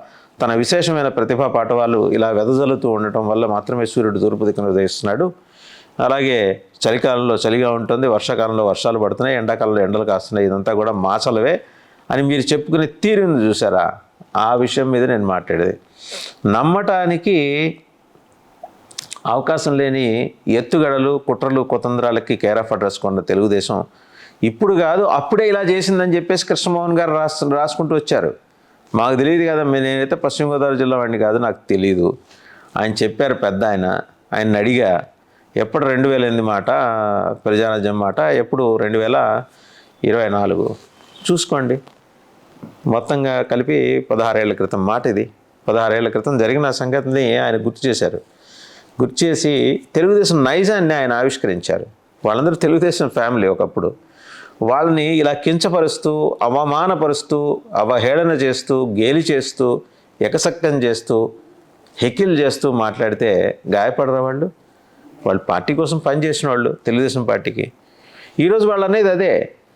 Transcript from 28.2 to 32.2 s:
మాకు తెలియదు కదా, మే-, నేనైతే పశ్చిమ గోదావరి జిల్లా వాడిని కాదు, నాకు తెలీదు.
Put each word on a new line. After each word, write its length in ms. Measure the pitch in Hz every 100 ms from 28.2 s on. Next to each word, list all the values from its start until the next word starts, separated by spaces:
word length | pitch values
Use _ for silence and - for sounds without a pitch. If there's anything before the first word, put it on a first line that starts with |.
| 82 - _ _ _ _ _ 110
మాకు 200 | 120 131
తెలియదు 360 | 139 170 165
కదా, 120 | 156
మే-, 160 | 143 139
నేనైతే 360 | 131 135 135 170
పశ్చిమ 380 | 143 - 147
గోదావరి 240 | 143 139 131
జిల్లా 200 | 131 127
వాడిని 200 | 120 113
కాదు, 200 | 107 110
నాకు 320 | 117 - -
తెలీదు. 480 | 98 98 90 85 -